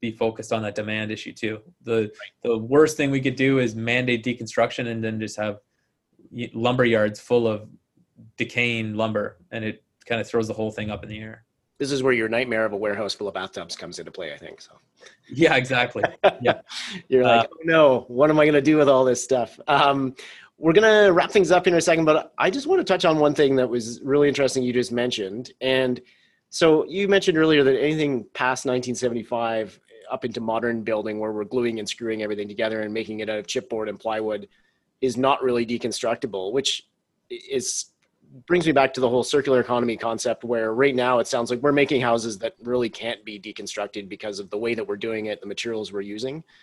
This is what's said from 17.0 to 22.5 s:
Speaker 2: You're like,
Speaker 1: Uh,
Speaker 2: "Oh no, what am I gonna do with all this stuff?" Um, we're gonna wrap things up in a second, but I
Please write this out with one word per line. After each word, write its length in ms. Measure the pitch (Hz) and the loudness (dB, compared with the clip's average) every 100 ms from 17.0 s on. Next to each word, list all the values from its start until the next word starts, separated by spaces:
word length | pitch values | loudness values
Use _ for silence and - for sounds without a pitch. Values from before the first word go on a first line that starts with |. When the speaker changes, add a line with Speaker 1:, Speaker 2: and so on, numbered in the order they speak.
| - | 0
Speaker 2:
You're 160 | 127 | 4
like, 220 | 123 117 117 | 6 4 2
Speaker 1:
Uh, 20 | |
Speaker 2:
"Oh 60 | - | -4
no, 400 | 160 160 147 123 - | 2 6 6 6 0
what 240 | 120 151 | 2 4
am 80 | 151 | 6
I 80 | 151 | 6
gonna 140 | 147 | 4
do 160 | 143 151 | 4 6
with 120 | 143 | 6
all 160 | 131 | 6
this 200 | 131 123 | 4 2
stuff?" 340 | - 127 113 - - | 0 0 0 -6 0
Um, 480 | 139 143 139 131 - - - - _ | 4 4 2 -2 -6 -18 -20 -20 _
we're 160 | 156 | 4
gonna 380 | 165 220 214 202 | 6 8 8 8
wrap 200 | 175 - | 6 4
things 180 | 214 170 | 2 4
up 160 | 180 185 | 4 4
in 80 | |
a 60 | 170 | 2
second, 240 | 165 165 | 4 2
but 280 | 156 156 - - | 4 2 0 -2
I 120 | 156 | 0